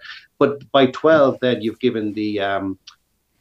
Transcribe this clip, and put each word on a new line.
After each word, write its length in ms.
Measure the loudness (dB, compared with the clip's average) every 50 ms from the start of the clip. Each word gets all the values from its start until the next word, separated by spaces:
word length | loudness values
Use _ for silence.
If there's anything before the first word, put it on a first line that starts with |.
| -6 -16 -20 -20 -20 _ _ -2
But 320 | 0 0 -2 -4 -6 -2
by 140 | 2 2 2
twelve, 520 | 2 2 2 2 4 4 4 4 2 0 0
then 220 | -2 -2 -2 -2
you've 180 | -4 -6 -4 -2
given 320 | -2 -2 -2 -2 -4 -6
the, 280 | -6 -6 -6 -4 -4 -4
um, 380 | -4 -4 -4 -4 -4 -6 -8 -10 _ -20 -20 _ _ _ _ _ _ _ _ _